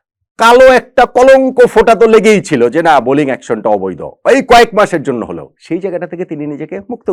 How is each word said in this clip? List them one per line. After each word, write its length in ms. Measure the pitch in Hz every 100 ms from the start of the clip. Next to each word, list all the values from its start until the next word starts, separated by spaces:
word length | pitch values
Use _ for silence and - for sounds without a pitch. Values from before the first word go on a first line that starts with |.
| _ _ _ -
কালো 280 | 226 247 262 254
একটা 240 | - - 240 -
কলঙ্ক 400 | 262 269 262 254 240
ফোঁটা 220 | 226 233
তো 120 | 208 226
লেগেই 260 | 220 196 208 -
ছিল 200 | 139 120
যে 60 | 147
না, 180 | 170 147
বোলিং 260 | 120 139 147
অ্যাকশনটা 360 | 117 - 110 110
অবৈধ, 340 | 104 95 85 76 - -
এই 80 | 262 262
কয়েক 200 | 240 233 208
মাসের 240 | 202 170 139
জন্য 140 | 120 95
হলেও। 180 | 85 71 _
সেই 200 | - 175
জায়গাটা 280 | 190 175 170
থেকে 180 | 170 175
তিনি 140 | 151 147
নিজেকে 240 | 143 156 190 -
মুক্ত 180 | 240 -